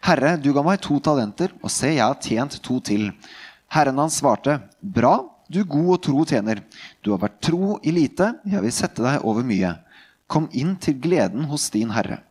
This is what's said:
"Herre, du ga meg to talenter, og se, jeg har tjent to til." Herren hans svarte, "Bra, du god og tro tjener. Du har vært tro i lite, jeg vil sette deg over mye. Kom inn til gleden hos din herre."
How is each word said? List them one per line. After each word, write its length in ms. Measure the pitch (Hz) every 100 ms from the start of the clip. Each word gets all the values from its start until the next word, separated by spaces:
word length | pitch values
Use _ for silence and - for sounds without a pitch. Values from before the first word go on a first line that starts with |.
"Herre, 320 | - 160 135 170
du 140 | 143
ga 120 | 143 147
meg 160 | 190
to 160 | - 143
talenter, 540 | 151 147 107 101 180 -
og 80 | -
se, 220 | - 135 156
jeg 80 |
har 160 | 113 139
tjent 400 | - 113 151 - -
to 160 | 127
til." 240 | - 104 104 - - - - - _
Herren 320 | 160 143 135
hans 160 | 156 -
svarte, 380 | 139 107 135 147 104 _
"Bra, 380 | 98 98 131 202 370 _ _
du 140 | 165
god 260 | 202 147 175
og 80 | 180
tro 220 | 147 139 156
tjener. 360 | 131 104 110 - - - - -
Du 60 |
har 80 | 101
vært 200 | 101 - -
tro 300 | 170 190 208 -
i 80 |
lite, 400 | 170 143 - 196 240 208
jeg 140 | 196
vil 100 | 208
sette 300 | 233 - - 120
deg 200 | 143 110
over 180 | 110 127
mye. 300 | 98 92 85 _ - - _ _
Kom 160 | 156 160 -
inn 160 | 151 190
til 160 | - 139
gleden 480 | 147 175 98 101 151
hos 180 | 147 -
din 200 | 107 113
herre." 280 | 110 98 - _